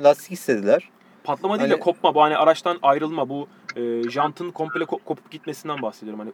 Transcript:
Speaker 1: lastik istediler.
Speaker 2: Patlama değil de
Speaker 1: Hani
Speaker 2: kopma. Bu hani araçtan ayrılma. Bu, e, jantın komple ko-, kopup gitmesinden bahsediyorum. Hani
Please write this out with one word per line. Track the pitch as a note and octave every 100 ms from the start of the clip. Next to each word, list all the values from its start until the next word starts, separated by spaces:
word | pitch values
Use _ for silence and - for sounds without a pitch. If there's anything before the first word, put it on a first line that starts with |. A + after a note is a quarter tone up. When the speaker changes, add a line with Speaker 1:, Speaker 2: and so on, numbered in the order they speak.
Speaker 1:
lastik | C#3+ D3 -
istediler. | F#3 - A2+ G2+ D3+ - _ _ _
Speaker 2:
Patlama | - C#3 F#3+ G#3
değil | C#3
de |
Speaker 1:
Hani | D#3
Speaker 2:
kopma. | F3 F3 E3+ D3
Bu |
hani | D3+ D3+
araçtan | D#3 D#3+ F3+ F3
ayrılma. | C#3 C#3+ D#3 D#3+ C3
Bu, | C#3+ C#3+ _ - B2
e, | A#2+ A#2 A#2+
jantın | C3 D3+ D3 F3
komple | E3+ D#3+ E3+
ko-, | D#3+ -
kopup | - D3+ _
gitmesinden | D#3 - C#3+ D#3 C#3+
bahsediyorum. | A2+ - G#2+ G#2+
Hani | A2